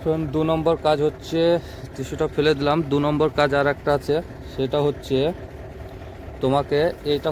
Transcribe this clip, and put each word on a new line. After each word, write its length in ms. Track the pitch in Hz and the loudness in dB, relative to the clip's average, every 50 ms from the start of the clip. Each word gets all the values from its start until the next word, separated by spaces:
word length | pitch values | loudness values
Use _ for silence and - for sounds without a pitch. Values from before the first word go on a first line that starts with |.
ফ্রেন্ড, 220 | - 165 156 160 156 147 135 | 0 0 0 0 -2 -2 0
দু 60 | 156 156 160 | 0 2 2
নম্বর 240 | 160 160 151 160 165 156 - | 2 2 2 2 2 2 2
কাজ 120 | 156 156 143 147 | 2 2 2 2
হচ্ছে, 340 | 156 156 - - - 165 165 165 170 170 165 - - - - - - - | 0 -2 -4 -8 -4 0 2 4 4 2 2 0 -6 -14 -14 -14 -12 -10
টিস্যুটা 320 | - 131 - 147 139 156 147 - | -10 -8 -6 -4 -2 -2 -2 0
ফেলে 180 | 147 147 156 156 139 | 2 2 4 2 2
দিলাম, 200 | 143 147 147 165 160 135 | 2 2 2 2 2 2
দু 60 | 139 143 147 | 2 2 2
নম্বর 220 | 147 151 143 156 151 - 147 | 2 2 2 2 2 4 4
কাজ 120 | 147 143 143 143 | 2 4 4 4
আর 60 | 139 143 139 | 2 2 0
একটা 160 | - - 151 143 139 | 0 0 0 0 2
আছে, 180 | - - 143 160 175 - - - - - - | 2 0 0 0 -2 -6 -12 -14 -14 -10 -6
সেটা 240 | - 135 127 139 147 143 | -4 -2 0 2 2 2
হচ্ছে 320 | 147 139 - - - 135 131 139 160 185 - - - - - - - - - - - - - - - - - - - - - | 2 0 -2 -2 0 0 2 2 0 -2 -4 -8 -14 -14 -14 -14 -14 -14 -14 -14 -14 -14 -14 -14 -14 -16 -14 -14 -14 -6 -2
তোমাকে 360 | - 131 135 139 139 - 143 147 156 175 - - - 147 | 0 2 2 2 2 2 2 2 2 2 0 -2 -2 -2
এইটা 180 | 147 139 - 160 | 0 0 0 -2